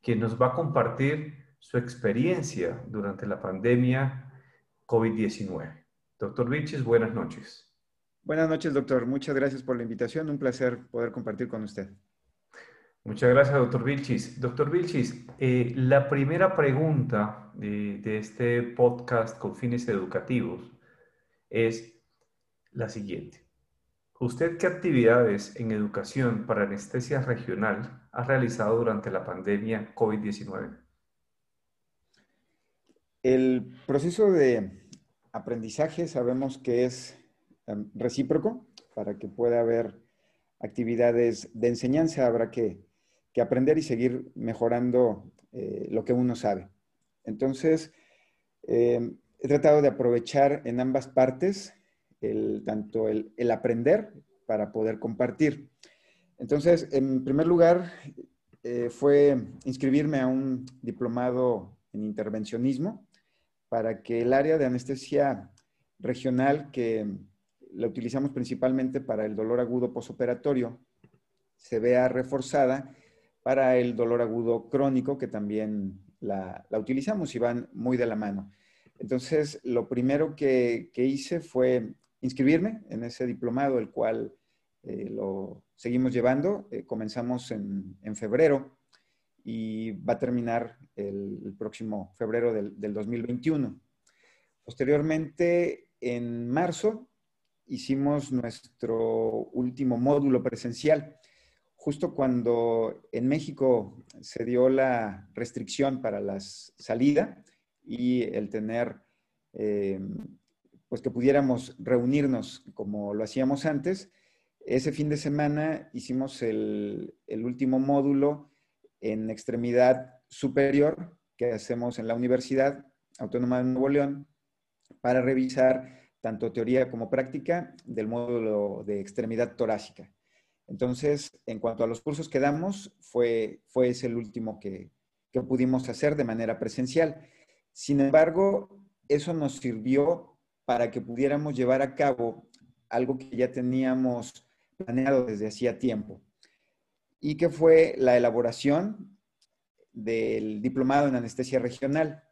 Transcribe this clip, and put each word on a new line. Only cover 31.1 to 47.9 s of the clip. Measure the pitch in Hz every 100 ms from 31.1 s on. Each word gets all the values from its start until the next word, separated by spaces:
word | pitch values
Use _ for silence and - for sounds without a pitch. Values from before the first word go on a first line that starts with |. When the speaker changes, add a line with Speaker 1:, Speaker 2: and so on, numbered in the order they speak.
| _ _ _ _ _ _ _ _ _ _ _ _ _ _ _ _ _ _ _ _ _
Speaker 2:
El | 131 131 131 127 - - -
proceso | 135 160 175 208
de | 180 135 117 95 - - - _ _ _
aprendizaje | 113 - 117 110 - 156 - 170
sabemos | 131 123 127 135 131
que | - 120
es, | 127 127 - - _ _ _ _ -
em, | 104 104
recíproco | - 123 - 131 156 220 240 - - _
para | - 104 101
que | 101
pueda | - 120 117
haber | 117 117 113 - _ _ _ _ _ _
actividades | 110 - 117 117 120 120 120 110 -
de | 113 120
enseñanza. | 120 123 143 160 156 127
Habrá | 113 113
que, | - 110 85 _ _ _ _ _
que | -
aprender | 117 127 135 156
y |
seguir | 151 117 123 123 - -
mejorando, | 110 113 117 120 123 123 120 98 - _ _
eh, | 123 104 - -
lo | 110
que | 107
uno | 123 123 117
sabe. | 107 95 90 _ _ _ _ _
Entonces, | - 107 135 131 160 160 160